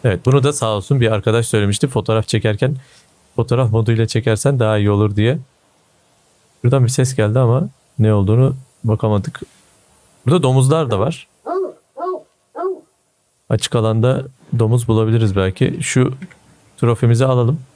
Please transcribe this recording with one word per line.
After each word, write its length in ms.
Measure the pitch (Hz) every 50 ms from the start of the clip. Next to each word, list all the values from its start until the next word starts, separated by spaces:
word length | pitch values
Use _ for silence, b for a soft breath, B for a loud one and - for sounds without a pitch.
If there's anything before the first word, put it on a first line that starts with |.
| -
Evet, 220 | 120 95 85 -
bunu 160 | 123 131 143
da 100 | 127 147
sağ 240 | 143 - 127 113 107
olsun 240 | 101 92 - 139 135
bir 120 | 120 110
arkadaş 340 | 110 101 - 113 107 113 117
söylemişti. 420 | - - 107 101 101 101 - - 131
Fotoğraf 400 | - 120 - - 110 110 107 -
çekerken, 480 | - 110 - 110 104 - 131 131 156 131 B B B B B B _ _ _ _ _
fotoğraf 340 | - 117 - 123 120 131 113
moduyla 360 | 104 113 110 110 113 110 113
çekersen 520 | 110 - 113 110 117 110 107 - 139 139 123
daha 200 | 113 107 107 107
iyi 120 | 101 104
olur 260 | 104 101 107 104 101
diye. 220 | 104 107 117 139 147 127 _ _ _ _ _ _ _ _ _ _ _ _ _ _ _ _ _ _ _ _ _ _ _ -
Buradan 200 | 123 139 135 123
bir 60 | 113
ses 240 | 127 - 131 127 -
geldi 240 | - 110 104 110 127
ama 300 | 131 113 117 135 180 208 _ _ _ _ _ -
ne 160 | 107 110 107
olduğunu 420 | 104 98 98 107 120 131 135 131 135 - _ _ _ -
bakamadık. 560 | 110 110 107 - 110 104 101 95 - - - - _ _ _ _ _ _ _ _ _ _ _ _ _ _ _ _
Burada 160 | 123 160 180
domuzlar 480 | 135 127 127 135 127 135 156 165 156 120
da 100 | 107 95
var. 280 | 107 156 160 - - _ _ _ _ - 339 381 370 - - _ _ _ _ - 349 370 370 - - _ _ _ _ _ _ - 349 392 370 - - _ _ _ _ _ _ _ _ _ _ _ _ _
Açık 260 | 117 110 - - -
alanda 500 | 120 110 110 110 113 113 127 135 - - - - _ _ - - 117
domuz 300 | 113 110 120 123 117 -
bulabiliriz 480 | 110 110 110 110 113 117 113 104 95
belki. 420 | 98 92 95 95 - 131 - - -
Şu 340 | - - - 127 127 - 131 135 185 - - _ _ _ _ _ _ _ _
trofemizi 500 | - - 117 117 - - 117 117 113 135
alalım. 340 | 131 127 123 120 113 151 160 - _ _